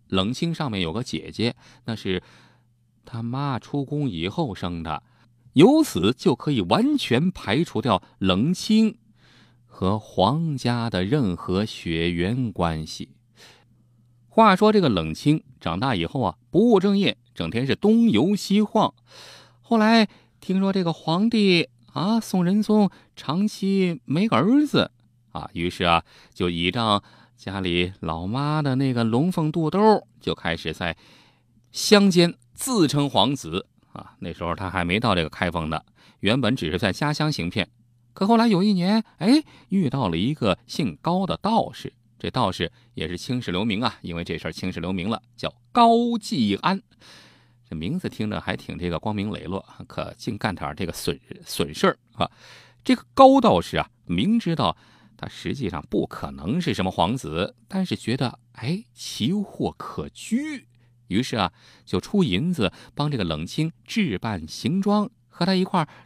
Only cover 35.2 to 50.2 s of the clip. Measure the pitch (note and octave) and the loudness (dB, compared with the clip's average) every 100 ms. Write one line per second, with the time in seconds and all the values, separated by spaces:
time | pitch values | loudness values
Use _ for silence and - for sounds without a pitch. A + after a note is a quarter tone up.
35.2 | D#2 - F2+ E2+ D#2+ D2+ - _ _ _ | -2 -4 -4 -4 -4 -6 -8 _ _ _
36.2 | F#2+ C3+ A2 C3 D#2+ F2 G2 - D3 D3 | -2 0 0 -2 -2 -2 -2 0 -2 0
37.2 | D#3 D#3 E2+ - - _ _ _ _ - | -2 -2 -4 -4 -6 _ _ _ _ -4
38.2 | G3 A#3 A#3 F3 G#3 F#3 F3+ A3 - - | 2 4 4 4 2 2 2 0 -2 -2
39.2 | F#3+ D4+ - - - G3 C#3+ C#3 G#2 E2 | 2 2 2 -14 -4 0 0 0 0 0
40.2 | A2+ D3+ G#2+ F2 - - A#2+ D2 D#3+ F3+ | 0 0 0 0 -4 -4 -4 -4 -2 0
41.2 | F#3+ E2 G3+ A3+ - - - - _ _ | -2 -4 0 0 0 -8 -16 -16 _ _
42.2 | - C3 G#2 - E2+ _ _ - D#2+ F2 | -6 -2 -2 -2 -6 _ _ -10 -8 -8
43.2 | - B2 A2 F2+ A2+ G2 A#2+ - E2+ E2+ | -6 -6 -4 -2 -2 -2 -4 -6 -10 -8
44.2 | F2 E2 E2 - F2+ E2+ E2+ F#2 F#2 A2+ | -6 -8 -8 -8 -6 -6 -6 -4 -4 -6
45.2 | _ - - - _ B3 A#3 A#3 A#3+ A#3 | _ -10 -10 -10 _ 2 4 4 0 -4
46.2 | - E3+ G#2+ G2 E3+ F#3+ - _ - - | -4 0 0 0 0 -2 -6 _ -20 -20
47.2 | - _ _ _ - D#2+ E2 F3+ G#2 - | -20 _ _ _ -14 -8 -6 -4 -6 -6
48.2 | G#2+ F#2 - - - D#2+ F2 E2 A2 G#2+ | -6 -6 -6 -8 -8 -8 -6 -4 -4 -4
49.2 | G#2 F2+ D#2+ F#2+ - - - - F2 - | -6 -8 -8 -10 -10 -20 -14 -10 -10 -10